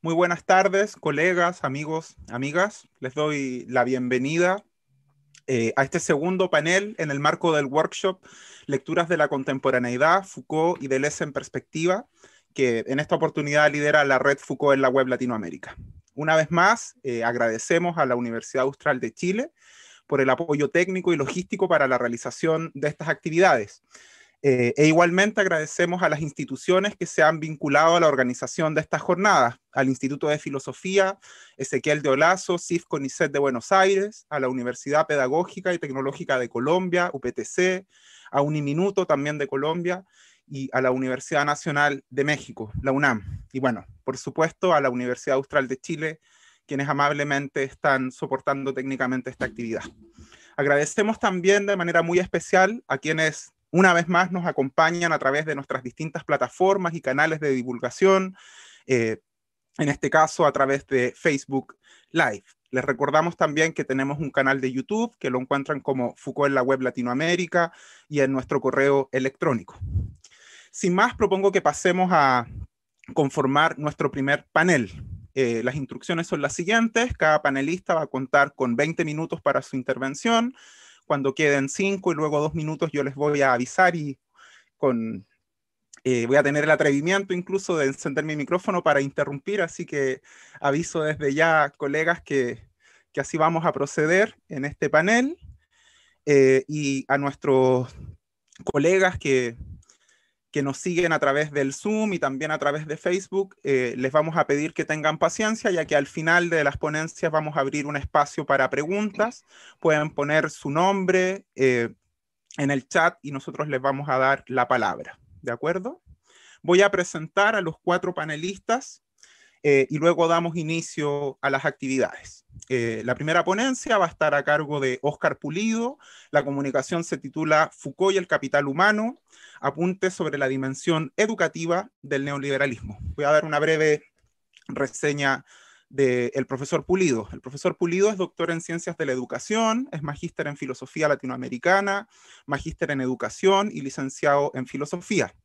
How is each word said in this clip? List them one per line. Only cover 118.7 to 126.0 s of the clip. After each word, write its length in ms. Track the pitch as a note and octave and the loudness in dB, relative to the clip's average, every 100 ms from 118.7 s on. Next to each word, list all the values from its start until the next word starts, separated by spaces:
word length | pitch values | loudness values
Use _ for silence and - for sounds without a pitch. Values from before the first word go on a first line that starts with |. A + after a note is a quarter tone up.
| A#3+ - - _ _ _ _ _ _ | -4 -4 -20 _ _ _ _ _ _
eh, 220 | D3 C#3 C3+ | 4 4 4
y 100 | D3+ | 2
luego 280 | E3 E3 E3 | 2 4 2
damos 300 | E3+ E3+ E3 | 2 0 -4
inicio 800 | D#3 E3 D#3+ - D3 C#3+ C#3+ C3 | -4 -4 -6 -6 -4 -2 -6 -4
a 80 | C#3 | -2
las 160 | C#3 | 0
actividades. 800 | - - C#3 C3 G#2+ - - - _ - - | -2 -4 -4 -2 -2 -4 -20 -20 _ -20 -4
Eh, 340 | B2+ A#2 A2 | -2 -2 -4
la 100 | A2+ | -4
primera 300 | B2+ D3 E3+ | -4 0 0
ponencia 520 | E3+ G3 C4 B3+ - G#3+ | 2 0 0 -4 0 2
va 100 | E3+ | 0
a 20 | |
estar 260 | - D#3 | 0 0
a 80 | C#3+ | 0
cargo 380 | C#3+ D3+ D3 D3 | 2 0 0 -2
de 180 | C3 B2+ | -2 -2
Óscar 360 | C#3+ D3 E3 - | -4 0 -2 -2
Pulido. 600 | D3 E3 A3 A3+ A#3 D4 | -8 -4 -2 -2 -4 -8